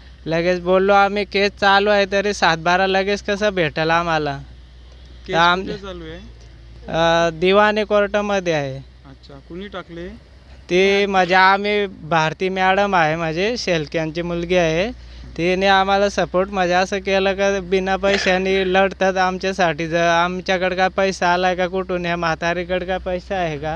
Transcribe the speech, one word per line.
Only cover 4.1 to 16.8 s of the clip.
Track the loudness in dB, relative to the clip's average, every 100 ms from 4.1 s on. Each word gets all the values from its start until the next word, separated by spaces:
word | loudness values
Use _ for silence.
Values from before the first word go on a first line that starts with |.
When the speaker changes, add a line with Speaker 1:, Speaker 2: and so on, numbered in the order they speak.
| -2 -2 -6 -12 -20 -20 -20 -20 -20 -20 -20 -4
Speaker 2:
केस |
Speaker 1:
तर | 2
आम- | 2 2 -4
Speaker 2:
कुठे | -10
चालू | -12 -14
आहे? | -16 -16 -18 -20 -20 -20 -20 -20 -6
Speaker 1:
अ, | 0 2 4 2
दिवाणी | 0 2 4 4 2
कोर्टामध्ये | 0 0 2 -2 -2 -2 0
आहे. | -2 -4 -10 -16 -20 -20
Speaker 2:
अच्छा, | -20 -20 -20 -16
कुणी | -14 -12
टाकले? | -14 -14 -14 -14 -16 -20 -20 -20 -20 -2
Speaker 1:
ते | 2 2 2 2
माझ्या, | 2 4 6
आम्ही, | 6 4 0 -2 -2
भारती | -8 -2 0 0 -2 -4
मॅडम | 0 2 2 2
आहे, | 2 2 0
माझे | -4 -2 -2 -2
शेलक्यांची | -2 -2 -2 -4 -4 -6
मुलगी | -6 -6 0 2
आहे, | 2 0 -2 -6 -18 -18 -14 -4
तिने | -2 2 4
आम्हाला | 4 4 2 2
सपोर्ट | 0 -2 0 -2
म्हणजे | -2 0
असं | 0